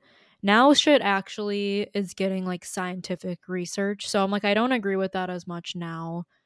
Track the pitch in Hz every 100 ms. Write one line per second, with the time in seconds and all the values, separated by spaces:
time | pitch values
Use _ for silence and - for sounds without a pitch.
0 | _ _ _ _ 196 208 269 294 - 285
1 | 202 196 190 - 208 202 202 202 208 202
2 | 190 - 190 190 185 180 - - 185 185
3 | - - 190 175 - 180 175 - 196 202
4 | - 214 196 202 202 202 240 254 196 190
5 | 190 190 185 180 170 175 - 180 170 165
6 | 165 170 175 _